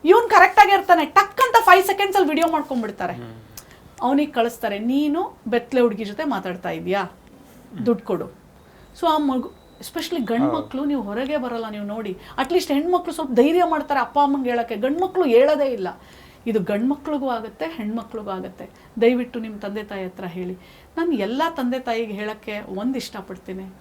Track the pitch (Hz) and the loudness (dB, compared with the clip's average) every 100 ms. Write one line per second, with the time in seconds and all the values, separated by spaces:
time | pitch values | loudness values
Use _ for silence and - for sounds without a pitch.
0 | 302 427 466 403 359 - 403 392 381 339 | 8 6 8 6 6 8 6 6 6 4
1 | 302 392 403 - 523 - 330 359 381 392 | 6 2 2 0 4 4 8 6 6 0
2 | 392 381 311 311 330 320 294 254 214 - | 2 2 2 2 0 0 -2 -6 -6 -6
3 | 180 123 117 113 - - - - - - | -8 -8 -14 -18 -20 -20 -20 -20 -20 -4
4 | 247 277 294 254 233 233 220 202 233 269 | 0 2 0 0 -2 -2 -6 -4 0 0
5 | 302 311 403 - - 233 233 262 240 208 | 2 0 -4 -8 -2 -2 0 2 2 0
6 | 208 208 294 202 185 180 180 165 170 196 | -8 -6 -4 -4 -6 -8 -8 -6 -2 -2
7 | 180 - - - - - - 185 226 208 | -4 -12 -20 -20 -20 -20 -20 -4 -2 -2
8 | - 175 - - - - - - - - | -2 -6 -6 -14 -20 -20 -20 -20 -20 -4
9 | 339 311 294 254 - - - - - 339 | 0 2 0 -2 -6 -14 -20 -20 -12 -10
10 | 330 339 226 233 285 302 - 262 285 285 | -6 -6 -2 0 0 -2 -6 -6 -2 -4
11 | 202 214 269 294 247 233 226 208 202 220 | -4 -6 -4 -4 -4 -8 -8 -10 -8 -8
12 | 208 185 - - 269 349 - 277 330 359 | -8 -10 -12 -6 0 0 0 0 2 0
13 | 349 330 320 240 277 339 339 311 294 277 | -2 -6 0 4 4 4 2 0 -2 -2
14 | 240 285 285 277 247 240 233 208 254 311 | 0 2 2 2 0 -2 -2 -2 -2 0
15 | 370 370 320 233 277 294 277 226 180 - | -2 0 4 6 6 4 0 -2 -6 -10
16 | - - - - 233 214 180 208 247 285 | -20 -20 -20 -10 -4 -2 0 0 0 -2
17 | - 294 262 233 220 - 320 320 208 226 | -4 -4 -4 -6 -8 -10 -10 -6 -6 -6
18 | 214 226 202 190 185 - - - - - | -8 -12 -8 -8 -10 -14 -20 -20 -16 2
19 | 233 247 247 240 220 208 208 208 208 202 | 4 4 -2 -8 -10 -10 -10 -10 -10 -10
20 | 185 - 180 175 180 185 - - - - | -10 -10 -10 -8 -10 -10 -16 -20 -14 -4
21 | 349 254 202 254 330 330 247 254 247 233 | -2 0 -2 -2 -4 -2 -4 -4 -4 -4
22 | 226 202 214 214 - 208 - 190 233 262 | -4 -6 -8 -8 -10 -10 -10 -6 -4 -6
23 | - 208 185 95 - 185 190 - | -8 -14 -14 -16 -12 -12 -12 -18